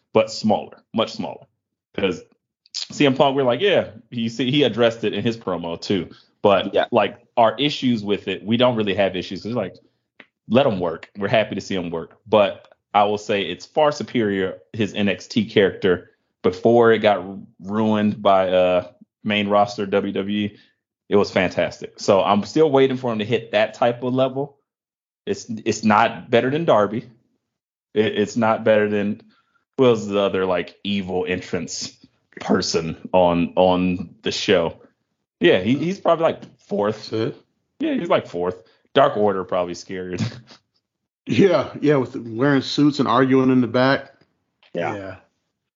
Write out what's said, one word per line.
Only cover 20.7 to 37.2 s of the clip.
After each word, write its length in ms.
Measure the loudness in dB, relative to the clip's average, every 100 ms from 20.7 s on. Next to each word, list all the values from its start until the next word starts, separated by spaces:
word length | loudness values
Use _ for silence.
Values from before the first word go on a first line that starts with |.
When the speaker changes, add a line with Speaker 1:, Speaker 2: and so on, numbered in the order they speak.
| _ _ _ 0
Speaker 1:
It 60 | 2
was 140 | 2
fantastic. 720 | 0 0 0 -4 -6 -16 -4
So 220 | 2 4
I'm 220 | 4 2
still 260 | 2 2 4
waiting 260 | 4 2 0
for 160 | -4
him 60 | -4
to 80 | -2
hit 240 | -4 0
that 240 | 0 0
type 280 | 0 -2 -2
of 120 | -2
level. 420 | 0 -2 -2 -10 _ _ _ _ _ _ _ -8
It's, 180 | -8 -8
it's 340 | -8 -6 -2
not 460 | 2 4 2 -2 -2
better 180 | 0 2
than 160 | 0
Darby. 460 | 2 2 2 -2 -10 _ _ _ _ _ _ _ _
It, 260 | -2 0 0
it's 180 | -2 0
not 260 | 0 2
better 240 | 2 2 2
than, 320 | 0 -4 -6 _ _ _ _ _ 2
who 80 |
was 240 | 4 2 0
the 100 | 0
other, 280 | 0 0 0
like, 320 | -2 -4 -10
evil 440 | -6 -6 -4 -4 -4
entrance 640 | -6 -6 -8 -8 -10 -12 -16 _ _ _ -10
person 720 | -2 -2 0 -4 -4 -10 -2
on, 400 | 2 2 2 0 2
on 580 | 2 4 0 -2 -8 -10
the 100 | -8
show? 480 | -4 2 2 0 -6 -20 _ _ _ _ 0
Yeah, 200 | 2 4
he, 160 | 2 -2
he's 240 | -2 -4
probably, 220 | -2 0
like, 360 | 0 -4 -12 _
fourth. 500 | -8 -4 -2 -4 -8
Speaker 3:
That's 260 | -6